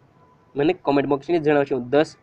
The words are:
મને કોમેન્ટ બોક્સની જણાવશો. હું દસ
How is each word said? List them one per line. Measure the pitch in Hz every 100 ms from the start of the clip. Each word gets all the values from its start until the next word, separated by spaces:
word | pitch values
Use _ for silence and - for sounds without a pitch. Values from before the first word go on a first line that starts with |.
| _ _ _ _ _ 131
મને | 151 180
કોમેન્ટ | - 143 135
બોક્સની | 143 - 170
જણાવશો. | 151 147 139 135
હું | 123
દસ | 143 156 -